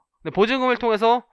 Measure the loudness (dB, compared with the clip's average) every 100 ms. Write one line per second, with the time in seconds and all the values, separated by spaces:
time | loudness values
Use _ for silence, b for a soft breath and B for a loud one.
0 | _ _ -8 -2 0 0 -2 -2 -2 0
1 | 2 0 -2